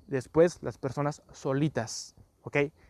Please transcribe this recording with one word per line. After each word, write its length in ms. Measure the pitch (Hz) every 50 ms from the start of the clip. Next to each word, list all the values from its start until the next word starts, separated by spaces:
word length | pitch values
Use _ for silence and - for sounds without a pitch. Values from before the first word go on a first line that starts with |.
| - -
después 520 | 143 127 - - - 156 170 175 - -
las 160 | - 127 - -
personas 460 | - 131 - 147 143 147 151 - - -
solitas, 840 | - - - 143 135 139 156 151 - 123 110 117 - - - - - - - _ _ _ -
¿ok? 140 | - - 147 143 139 - _ - -